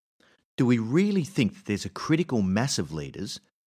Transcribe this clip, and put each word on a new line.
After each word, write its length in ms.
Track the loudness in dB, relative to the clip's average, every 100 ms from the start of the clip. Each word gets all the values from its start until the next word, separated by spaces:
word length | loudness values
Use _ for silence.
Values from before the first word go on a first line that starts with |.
| _ _ _ _ _ 0
Do 80 | 2
we 100 | 4
really 480 | 2 2 2 2
think 300 | 0 0 0
that 100 | -2
there's 220 | -4 -4 -4
a 20 |
critical 540 | -10 0 0 2 0
mass 360 | 2 2 0 -2
of 140 | -4
leaders 480 | -6 -10 -10 -10 -12 _ _